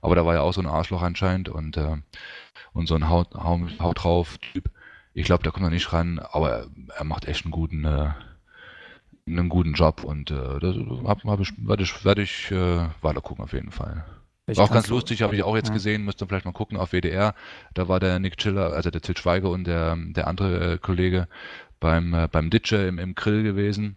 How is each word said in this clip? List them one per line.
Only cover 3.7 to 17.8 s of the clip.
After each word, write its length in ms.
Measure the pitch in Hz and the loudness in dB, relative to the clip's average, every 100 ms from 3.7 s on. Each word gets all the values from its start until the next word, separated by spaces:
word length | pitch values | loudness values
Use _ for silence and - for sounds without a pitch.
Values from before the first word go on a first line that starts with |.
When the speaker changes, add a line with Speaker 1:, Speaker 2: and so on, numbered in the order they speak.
| - | -2
Speaker 1:
Haut 240 | 87 82 | 0 2
drauf 340 | 87 85 85 - | 2 2 2 -6
Typ. 320 | - - - - - - _ | -8 -6 -6 -10 -20 -20 _
Ich 120 | - | -4
glaub, 180 | 76 87 | 2 4
da 80 | 80 | 2
kommt 160 | 82 90 | 0 0
er 40 | |
nicht 220 | 85 - | 0 0
ran, 280 | 85 85 85 | 0 0 -4
aber 480 | - - 76 58 57 - 64 - | -4 0 0 0 -6 -16 -16 -8
er 60 | |
macht 220 | 78 - | -6 -4
echt 200 | - - | -4 -6
einen 60 | 82 | -4
guten, 340 | 80 80 76 | -4 -2 -2
äh, 260 | 76 71 73 73 - - _ - - - - - _ - - | 0 2 0 -2 -10 -20 _ -20 -20 -20 -20 -20 _ -16 -4
einen 220 | 85 87 | 0 2
guten 260 | 90 80 | 4 2
Job 300 | 76 80 - | 4 4 4
und, 260 | 73 76 71 | -6 -6 -4
äh, 300 | 71 65 69 | -4 -4 -2
das 160 | 87 92 82 62 | -2 -2 -4 -4
hab, 200 | 78 101 | -2 -2
hab 160 | 107 104 | 0 -2
ich, 120 | 95 - | -2 -4
werd 220 | 107 101 | -2 0
ich, 240 | 95 - | 0 0
werd 160 | 98 101 | 2 2
ich, 320 | 98 - - | 0 -4 -4
äh, 340 | 95 90 87 82 78 | 0 2 2 0 -2
weiter 200 | 80 73 | -2 -2
gucken 220 | - - | -6 -10
auf 100 | - | -6
jeden 200 | 69 - | -6 -6
Fall. 320 | - - 80 78 - - _ - | -8 -8 -8 -12 -18 -20 _ -4
Speaker 2:
Ich 120 | 107 | 4
Speaker 1:
Auch 100 | 104 | 6
Speaker 2:
kann's 160 | 117 | 6
Speaker 1:
ganz 40 | 107 | 4
lustig, 320 | 120 - 110 | -2 -2 0
hab 120 | 107 | 0
ich 80 | 98 | 2
auch 140 | 98 110 | 2 0
jetzt 120 | 110 | 0
Speaker 2:
Ja. 60 | |
Speaker 1:
gesehen, 300 | 107 101 107 | 0 0 -2
müsst 180 | 101 - | -2 -6
ihr 40 | 92 | -4
vielleicht 200 | 98 92 | -4 -4
mal 60 | |
gucken, 260 | - 110 98 | -6 -6 -4
auf 140 | 92 | 0
W 80 | 92 | 0
D 80 | 87 | 0
R. 240 | 95 104 - - - - | 2 0 0 -14 -20 -12
Da 140 | - | -4